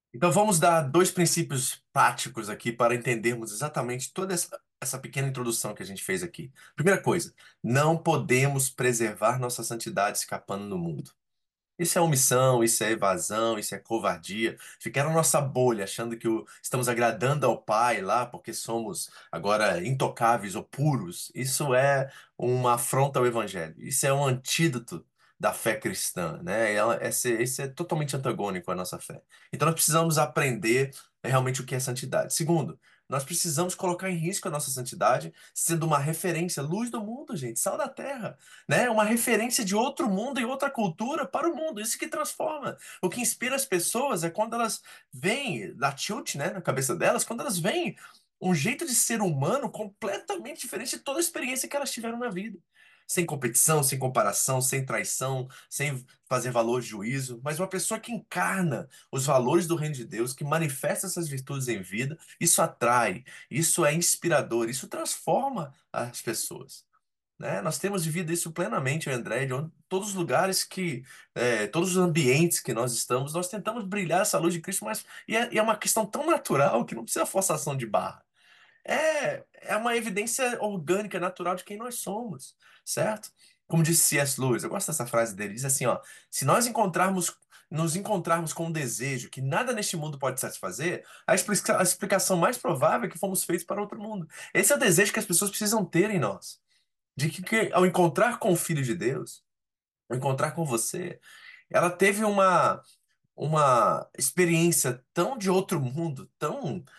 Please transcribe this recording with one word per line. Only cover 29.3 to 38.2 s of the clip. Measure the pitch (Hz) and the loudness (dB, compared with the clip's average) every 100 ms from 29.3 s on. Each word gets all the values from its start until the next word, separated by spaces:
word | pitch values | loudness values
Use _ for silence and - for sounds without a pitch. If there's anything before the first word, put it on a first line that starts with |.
| - _ | -20 _
Então | 135 147 | 0 2
nós | |
precisamos | 160 - 160 165 156 | 2 4 4 4 4
aprender | 151 - 143 110 110 123 135 - - _ | 2 2 0 0 2 2 2 -4 -20 _
realmente | 117 131 127 131 | 0 2 2 -2
o | 127 | -4
que | |
é | 131 | -4
santidade. | 131 127 131 - - | -4 -4 -2 -2 0
Segundo, | - 156 170 110 - _ _ - | -2 2 2 0 -8 _ _ -6
nós | 135 | -6
precisamos | 139 170 175 143 180 | -4 -4 -2 0 -2
colocar | - 185 175 190 | 0 -2 -2 -2
em | 180 | -2
risco | 160 196 - | -2 -4 -4
a | |
nossa | 147 151 | -6 -4
santidade, | 131 127 98 101 127 160 - - | -6 -6 0 2 2 0 -14 -14
sendo | - - 165 160 | -4 -2 0 2
uma | 147 | 2
referência, | 143 156 190 160 175 165 | 0 -2 -2 -2 -2 -4
luz | 143 185 240 | -4 -2 -4
do | 233 | -6
mundo, | 208 240 320 208 | -8 -10 -8 -8
gente, | 123 113 | -6 -2
sal | 190 220 | -2 -2
da | 277 | -4
terra, | - 262 269 | -6 -10 -8